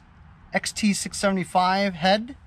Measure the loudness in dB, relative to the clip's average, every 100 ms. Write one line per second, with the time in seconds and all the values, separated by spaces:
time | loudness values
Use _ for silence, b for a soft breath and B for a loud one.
0 | -16 -20 -20 -20 -6 -4 -4 -2 0 0
1 | -4 -2 0 0 0 2 2 2 0 0
2 | 2 2 0 -14